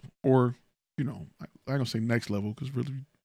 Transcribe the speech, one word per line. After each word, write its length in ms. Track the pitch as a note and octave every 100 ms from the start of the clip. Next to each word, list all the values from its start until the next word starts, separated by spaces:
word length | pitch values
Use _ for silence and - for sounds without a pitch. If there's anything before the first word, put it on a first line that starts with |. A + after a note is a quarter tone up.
| - -
Or, 320 | C#3 C3 B2 B2 _ _ _ -
you 80 |
know, 220 | B2+ G#2+ - -
I, 40 |
I 20 | -
ain't 320 | _ - C#3
gonna 80 | B2
say 120 | A2+
next 320 | A2+ A#2 -
level 240 | G2+ G#2
'cause 160 | G#2+ C3
really 240 | C3 B2+ C3+ C3+ _